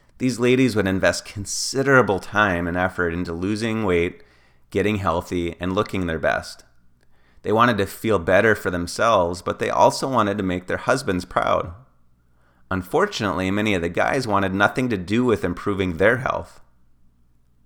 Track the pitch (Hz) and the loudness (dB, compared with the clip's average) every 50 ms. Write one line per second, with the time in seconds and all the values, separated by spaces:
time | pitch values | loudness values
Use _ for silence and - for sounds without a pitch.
0 | _ _ - - 123 131 120 104 123 123 127 131 135 123 104 107 95 95 95 92 | _ _ -8 -4 -2 -2 0 2 2 4 4 6 4 4 4 2 2 2 2 2
1 | 85 87 87 - - - - 104 98 - - - - - - 131 123 139 135 127 | 2 2 2 0 -4 -10 -10 -10 -10 -8 -6 -6 -6 -4 -2 -2 2 4 6 6
2 | 117 98 101 - - - 104 101 107 101 87 87 87 85 87 90 90 92 - - | 6 4 2 -2 -4 -2 0 2 2 2 2 0 -2 -2 0 0 0 0 0 -2
3 | 90 85 82 87 90 85 82 85 90 98 107 104 113 117 110 113 110 95 87 85 | -2 -2 -2 -2 -4 -6 -6 -4 -2 -2 -2 -2 -2 -4 -2 -2 0 2 2 2
4 | 85 90 - - - _ _ _ _ _ _ _ _ _ - 98 92 104 107 98 | 2 0 -2 -8 -16 _ _ _ _ _ _ _ _ _ -2 0 0 0 0 0
5 | 98 87 82 87 90 - 92 87 85 85 80 - 87 92 95 101 113 - - 98 | 0 -2 -2 -2 -2 -4 -4 -4 -4 -4 -6 -6 -6 -4 -2 -2 -2 -2 -4 -4
6 | 90 85 80 80 78 73 52 - - - - - - _ _ _ _ _ _ _ | -4 -4 -4 -2 -2 -2 -2 -2 -4 -10 -16 -20 -20 _ _ _ _ _ _ _
7 | _ _ - - _ _ _ - - 90 104 113 117 123 117 98 98 95 - - | _ _ -20 -20 _ _ _ -10 -4 0 2 2 4 2 2 0 -2 -4 -6 -4
8 | - 110 107 92 82 87 92 98 110 113 104 - - 101 90 87 85 82 - - | -2 0 0 0 2 2 4 4 6 4 4 2 0 -2 -4 -4 -4 -4 -4 0
9 | 107 117 113 95 87 85 90 90 - - - - 113 104 - - 98 131 139 - | 2 2 4 4 2 0 -2 -6 -6 -6 -6 -4 -4 -2 2 4 4 4 4 2
10 | - 139 131 117 104 101 101 104 98 92 87 90 - - 90 92 - - 127 135 | -2 -2 0 0 0 0 0 -2 -2 -2 -2 -4 -4 -6 -6 -4 -2 0 0 0
11 | 135 98 92 87 90 - - - - - 92 85 - 87 87 - - _ _ _ | 0 -2 -2 -2 -4 -4 -2 0 0 2 2 0 -2 -4 -10 -16 -20 _ _ _
12 | _ _ _ _ _ _ _ _ _ _ _ _ _ - 92 95 92 - - 151 | _ _ _ _ _ _ _ _ _ _ _ _ _ -6 -6 -6 -4 -2 0 0
13 | 196 202 - - 113 98 80 87 92 95 98 104 107 110 98 90 82 87 87 104 | 0 0 -2 -2 -2 -2 -2 0 -2 0 0 0 0 0 0 0 -2 -2 -2 0
14 | 98 117 - 139 127 110 101 98 98 95 92 98 101 107 - 139 127 123 113 95 | 0 0 0 -2 -2 0 0 0 0 0 2 2 2 2 2 0 -2 -2 -2 -4
15 | 87 82 104 120 127 123 107 92 - 90 85 - - 104 101 95 95 90 85 78 | -4 -2 0 2 2 2 2 2 0 -2 -4 -4 -4 -4 -2 -2 -2 -2 0 2
16 | 92 110 123 123 127 - - - - - - - - _ _ _ _ _ _ _ | 2 2 2 2 0 -4 -4 -6 -8 -10 -18 -20 -20 _ _ _ _ _ _ _
17 | _ - _ _ _ _ _ _ _ _ _ _ _ | _ -20 _ _ _ _ _ _ _ _ _ _ _